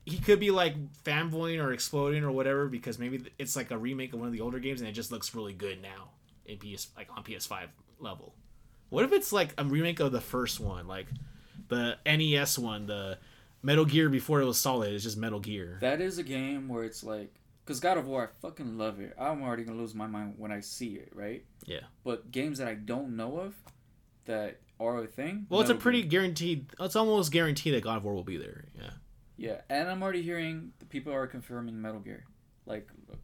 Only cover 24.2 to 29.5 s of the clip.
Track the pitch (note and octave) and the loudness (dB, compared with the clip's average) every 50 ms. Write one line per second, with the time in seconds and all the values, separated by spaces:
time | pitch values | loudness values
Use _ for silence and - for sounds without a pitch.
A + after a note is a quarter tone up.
24.2 | _ - A2+ G#2+ G#2+ F#2 - - - - _ - A2+ A#2 B2 A#2+ A2+ A2 - - | _ -4 -2 -2 -2 -4 -6 -10 -20 -20 _ -2 -2 0 0 0 -4 -6 -6 -6
25.2 | C#3 D#3+ F#3+ G#3+ G3+ - F3 G#3 A#3+ B3 A#3 A3+ - B3 B3 A#3+ G3 D3+ D#3+ F#3+ | -6 -4 -4 -6 -4 2 4 4 6 6 4 6 6 4 4 4 4 4 4 4
26.2 | F#3+ F3+ E3 D3+ E3+ F3 E3 C#3+ B2+ - - - F3+ F3+ - A3 A3 A3 G#3+ G3+ | 4 4 0 0 0 0 0 0 -4 -8 -6 -4 -4 2 4 4 6 6 6 6
27.2 | F3+ D3 C#3+ E3+ E3 D#3 C#3 - - D#3+ C#3 A#2 G#2 A2 A2+ G#2+ G2 G#2 G2+ F#2 | 4 6 4 4 6 6 2 2 4 4 4 4 4 2 0 0 0 -2 -2 -2
28.2 | F2+ F#2+ F2+ D#2 - - - - - - - - G1+ - - - - - - - | -2 -4 -4 -4 -6 -8 -10 -12 -14 -16 -14 -14 -12 -12 -14 -14 -16 -20 -20 -20
29.2 | - - - - - A2+ | -20 -20 -14 -8 -6 -6